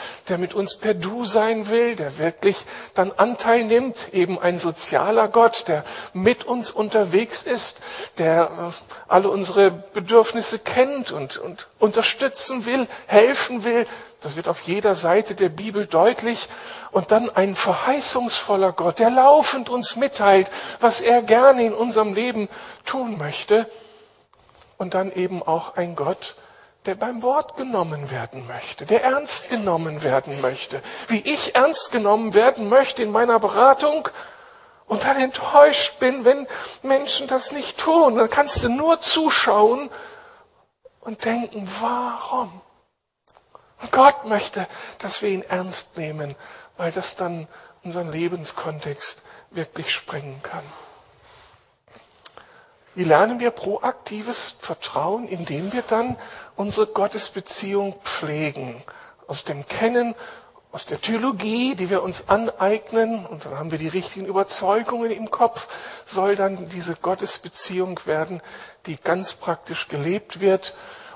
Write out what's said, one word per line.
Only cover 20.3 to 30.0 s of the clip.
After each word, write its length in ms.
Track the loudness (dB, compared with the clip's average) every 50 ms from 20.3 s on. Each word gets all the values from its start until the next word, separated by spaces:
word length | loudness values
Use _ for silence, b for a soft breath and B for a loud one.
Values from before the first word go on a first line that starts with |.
| 6 6 6 2 B B B B B B
was 220 | 2 2 2 2
er 180 | 4 4 4 4
gerne 460 | 6 6 6 8 10 8 8 8 4
in 80 | 0 0
unserem 400 | -2 -2 0 2 2 2 2 0
Leben 340 | -2 -2 -2 -2 -4 -6 -6 B B B B B B B
tun 320 | -6 -6 -6 -6 -6 -6 -6
möchte. 500 | -8 -8 -8 -4 2 4 4 4 4 0 B B B B B B B B B B B B _ _ _ _ -20 -20 -20 _ _ -10
Und 160 | -6 -4 -2
dann 180 | -2 -2 -2
eben 300 | -2 -4 -4 -2 -4 -4
auch 340 | -2 -2 -2 -2 -2 -4 -6
ein 180 | -4 -4 -4 -4
Gott, 420 | -4 -4 -4 -4 -6 -8 -16 -16 B B B B B B B B B -8
der 80 | -8 -6
beim 280 | -4 -4 -6 -4 -2
Wort 340 | 0 0 0 0 0 -4 -6
genommen 540 | -10 -8 -4 -2 -2 -2 -2 -6 -8 -8 -8
werden 360 | -8 -8 -10 -10 -12 -14 -14
möchte, 400 | -14 -14 -12 -12 -14 -14 -10 -2
der 180 | 2 2 4 4
ernst 440 | 2 0 0 -2 -2 -4 -4 -4 -4
genommen 520 | -4 -2 0 0 0 0 -2 -4 -6 -4